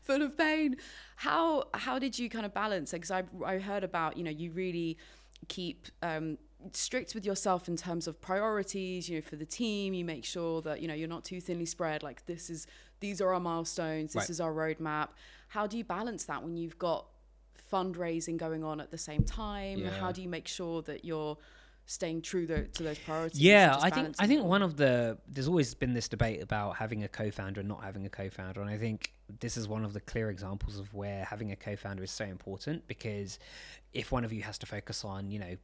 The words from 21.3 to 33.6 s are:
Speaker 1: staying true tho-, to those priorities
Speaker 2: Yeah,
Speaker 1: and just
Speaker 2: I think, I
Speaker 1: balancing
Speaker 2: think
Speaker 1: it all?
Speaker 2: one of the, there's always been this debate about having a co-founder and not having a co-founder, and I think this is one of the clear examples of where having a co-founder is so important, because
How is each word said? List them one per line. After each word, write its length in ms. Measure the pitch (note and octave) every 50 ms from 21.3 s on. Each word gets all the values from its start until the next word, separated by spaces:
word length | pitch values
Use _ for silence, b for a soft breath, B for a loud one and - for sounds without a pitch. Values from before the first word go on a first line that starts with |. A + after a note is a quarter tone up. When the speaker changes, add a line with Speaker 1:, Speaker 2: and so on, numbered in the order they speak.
| D3+ D3+ B B B B B B B B B
Speaker 1:
staying 360 | - - - - E3 D#3+ E3
true 240 | E3 - - F#3 E3+
tho-, 180 | D#3+ D#3+ D3+ C#3 - -
to 100 | - E3
those 140 | D#3 D3+ -
priorities 400 | - - D#3 D#3+ E3 E3 - C#3
Speaker 2:
Yeah, 240 | D3 F#3 G#3 G#3 F#3+
Speaker 1:
and 80 | D#3 C3+
just 120 | C#3 D3+
Speaker 2:
I 40 | F#3
think, 40 | F#3
I 60 | -
Speaker 1:
balancing 260 | - D#3 D3 - G3 G#3
Speaker 2:
think 100 | C#4+ D4+
Speaker 1:
it 40 | A3
all? 60 | E3+
Speaker 2:
one 120 | F#3 G3+
of 160 | G3+ F3 D3+
the, 400 | C#3 C#3+ C3 B2 A#2+ A#2+ A2+ A2 - -
there's 200 | - C3+ C#3 B2+ D3
always 240 | F3+ E3+ C#3 A#2 -
been 200 | - C3+ B2 B2
this 140 | A#2+ A2
debate 340 | - - A2 A#2+ A2+ A2 -
about 360 | - - A2+ G#2+ G#2 G2+ F2
having 260 | - A2 A2 A2+ G#2+ G#2
a 40 | G2
co-founder 500 | - - A2+ G#2 G2+ - G2 G2 G2 G#2
and 80 | G2
not 160 | G#2 G#2 - -
having 220 | G2 F#2+ G2+ G2
a 40 | G2
co-founder, 520 | - - G2 F#2+ - - F#2+ F#2 F#2+ G2
and 80 | G2+ G#2
I 80 | G#2+
think 340 | G#2+ A2+ A2+ A2 - - - - - - - G2+ -
this 160 | B2+ A#2 -
is 100 | A#2+ A2
one 160 | G#2 G#2+ A2 A2
of 80 | G#2 G2+
the 60 | G#2
clear 300 | - - - A#2+ A2 G#2+
examples 480 | G2 F2+ G2+ F#2 G2 G2 - - G2+ G2+
of 140 | G2 G2+ G#2+
where 320 | G2+ G2+ G2+ G2+ G2 F#2+
having 260 | - G#2+ G#2+ A2+ G#2
a 40 | G2
co-founder 460 | - - G#2 G2+ G2 - G2+ G2 F#2 F#2+
is 80 | F#2+
so 140 | - - A2
important, 600 | G2 F#2 F#2 - G2 G2 G2 - C#3 D#3+ E3 -
because 500 | - G#2+ - - A2+ G#2 G#2 G2+ F#2+ - B B B B B